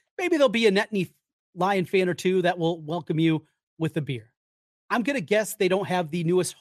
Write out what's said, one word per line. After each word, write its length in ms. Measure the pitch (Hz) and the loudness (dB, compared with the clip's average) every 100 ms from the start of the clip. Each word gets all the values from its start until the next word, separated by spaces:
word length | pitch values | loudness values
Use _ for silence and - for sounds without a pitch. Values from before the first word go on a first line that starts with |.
| _ - | _ -6
maybe 200 | 349 311 | -2 2
there'll 120 | 262 | 2
be 180 | 226 220 | 4 4
a 40 | |
Nittany 400 | 196 220 202 165 _ _ _ _ | 2 0 -2 -4 _ _ _ _
Lion 320 | 175 185 196 170 | -4 0 0 2
fan 240 | 190 180 | 2 2
or 40 | |
two 280 | - 185 190 | 0 0 2
that 140 | 175 180 | 0 0
will 240 | 165 170 | -2 -4
welcome 380 | 151 170 - 160 | -6 -8 -4 0
you 260 | 160 156 _ _ _ - | 2 0 _ _ _ -6
with 200 | 160 165 | -4 -4
a 40 | |
beer. 300 | 139 120 - _ _ _ _ _ - | -6 -10 -12 _ _ _ _ _ -4
I'm 140 | 233 | -2
gonna 180 | 233 277 | -2 -4
guess 340 | 160 214 202 - | 0 0 0 -2
they 120 | 185 | 0
don't 200 | 185 165 | 0 0
have 220 | 180 156 | -2 -2
the 140 | 175 | -2
newest 320 | 165 180 170 - | 2 2 0 -4